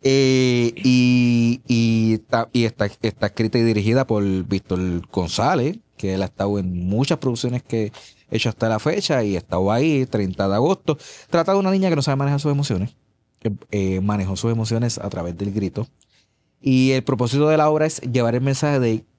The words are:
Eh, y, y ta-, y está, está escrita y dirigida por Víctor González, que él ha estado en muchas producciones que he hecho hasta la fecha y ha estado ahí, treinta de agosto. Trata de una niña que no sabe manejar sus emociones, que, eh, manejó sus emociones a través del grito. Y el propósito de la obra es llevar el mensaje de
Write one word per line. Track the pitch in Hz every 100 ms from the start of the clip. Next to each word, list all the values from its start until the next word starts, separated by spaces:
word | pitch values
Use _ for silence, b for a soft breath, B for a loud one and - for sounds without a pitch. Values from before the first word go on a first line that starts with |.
| 135
Eh, | 135 135 131 127 123 117 -
y, | 131 127 123 123 120 120 117 120 -
y | 120 113 113 110 110
ta-, | - 117 113
y | 123
está, | 113 - 104 -
está | 113 - 104
escrita | - 110 120
y |
dirigida | 117 107 104 123 131
por | 110 101 95
Víctor | 87 98 - 92 92 87 82
González, | - 87 - 117 175 127 220 _ _
que | 101
él | 95
ha | 95
estado | _ 101 104
en | 92 90 90
muchas | 104 135 160
producciones | 135 117 123 123
que | - 113 104 B B B B
he | 113
hecho | 117
hasta | 107 113
la | 110
fecha | 143 190 190 139
y | 107 92
ha |
estado | - 90 95
ahí, | 113 156 143
treinta | 131 113 98 90 98
de | 101
agosto. | 139 185 - 147 B B B
Trata | 170 165
de | 196
una | 190
niña | 190 190
que | 160
no |
sabe | 139 135
manejar | 139 143
sus | 147
emociones, | 143 143 95 104 _ _ _ _ _
que, | 117 101 -
eh, | 104 95 92
manejó | 98 104 92 95
sus | 113
emociones | 113 110 113 120 -
a | 101
través | - 85 85
del | 101
grito. | 101 98 - 120 _ _ _ _ _ _ _
Y | - 131 131
el | 131
propósito | - 120 120 135 151
de | 156
la | 156
obra | 151 156
es | -
llevar | 123 123 117
el | 120
mensaje | 135 135 151 143
de | 120 110 -